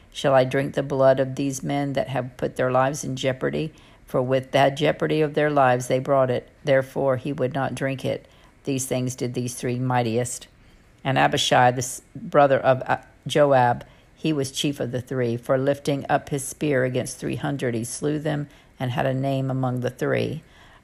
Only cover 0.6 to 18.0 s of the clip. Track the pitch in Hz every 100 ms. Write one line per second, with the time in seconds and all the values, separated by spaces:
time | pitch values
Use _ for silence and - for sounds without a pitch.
0.6 | 143 - 139 139 135 135 131 131 139 135
1.6 | 147 143 143 135 131 131 127 - 135 -
2.6 | 127 127 135 143 139 131 135 127 143 147
3.6 | 156 - - - - - 127 131 127 139
4.6 | 139 135 147 151 160 156 151 151 151 143
5.6 | 131 123 127 131 131 135 127 123 - _
6.6 | - 135 131 - 139 127 143 139 127 135
7.6 | 127 123 135 131 131 - - - - _
8.6 | - 135 - 131 127 123 123 120 123 -
9.6 | 127 123 127 123 117 113 123 - - _
10.6 | - - _ _ 139 135 147 143 - 135
11.6 | 123 123 131 - - 139 196 156 143 131
12.6 | 131 127 - 131 - _ - 156 143 131
13.6 | 120 127 - - _ _ 160 151 135 -
14.6 | 151 139 123 127 - 131 120 117 - 135
15.6 | 135 139 - 139 - 143 - 143 - -
16.6 | 151 131 127 127 - - 151 127 151 139
17.6 | 131 117 120 -